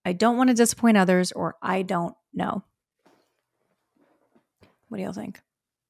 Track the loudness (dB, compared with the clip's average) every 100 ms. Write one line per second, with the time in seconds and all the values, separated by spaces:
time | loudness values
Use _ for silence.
0 | -6 0 0 2 2 4 2 2 4 4
1 | 4 2 0 -4 -8 -6 -6 -4 -4 -4
2 | -6 -10 _ -8 -6 -6 -12 _ _ _
3 | _ _ _ _ _ _ _ _ _ _
4 | _ _ _ _ _ _ _ _ _ -10
5 | -10 -10 -12 -16 _ _ _ _